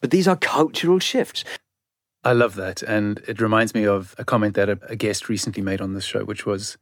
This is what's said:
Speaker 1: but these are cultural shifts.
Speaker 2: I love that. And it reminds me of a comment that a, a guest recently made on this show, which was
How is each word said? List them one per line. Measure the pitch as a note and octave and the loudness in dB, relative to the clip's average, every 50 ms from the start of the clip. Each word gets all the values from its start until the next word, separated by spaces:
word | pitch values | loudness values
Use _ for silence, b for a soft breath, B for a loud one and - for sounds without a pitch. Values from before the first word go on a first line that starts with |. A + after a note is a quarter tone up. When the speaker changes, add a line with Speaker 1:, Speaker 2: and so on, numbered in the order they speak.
Speaker 1:
but | - A#2+ | 0 2
these | C#3 F#3+ F3+ | 4 4 6
are | F#3+ F3+ | 4 4
cultural | D3+ - - - C#3 D#3 D#3 - - - E3+ F#3 F#3 | 2 0 0 2 2 2 2 2 0 2 4 4 4
shifts. | - - - C4 B2 - - - - B B B B _ _ _ _ _ _ _ _ _ _ _ - | 2 0 0 0 -2 -2 -6 -12 -12 B B B B _ _ _ _ _ _ _ _ _ _ _ 0
Speaker 2:
I | B2 B2 | 2 4
love | A#2 A#2+ A2 F#2+ | 4 4 2 2
that. | G2+ F#2 F#2 F#2 - - | -4 -8 -8 -8 -8 -6
And | - G#2+ G#2+ G#2 G#2 G#2 - - | -2 0 0 0 0 -2 -4 -6
it | - A2+ - | -8 -2 -2
reminds | A#2 A2 A2 A2 A2+ G#2+ - | 0 2 4 4 2 2 0
me | A2+ G#2+ | 2 2
of | G#2 G2+ G2 F#2 - - | 4 2 2 0 -6 -12
a | - A#2 | -10 -2
comment | - B2+ A2+ G#2+ G#2 G2 | 0 2 2 2 2 2
that | G#2 G2+ G2+ | 2 2 2
a, | G2+ G2 - - | 0 -4 -6 -10
a | A2+ | -6
guest | G#2 A2+ G#2+ G#2 - - - | -2 -2 -2 -2 -2 -4 -4
recently | A2 G2+ - A2 G2+ G#2+ G2 | -4 -4 -4 -6 -4 -4 -4
made | G2 G2 F#2+ | -4 -4 -4
on | G2+ F#2+ G2 | -4 -6 -6
this | G2 F#2+ | -6 -8
show, | - - G#2+ G2+ | -4 -4 -4 -4
which | G2+ G#2+ - - | -4 -8 -6 -4
was | G#2 G2+ G2 G#2 - - - | -4 -4 -4 -4 -10 -12 -14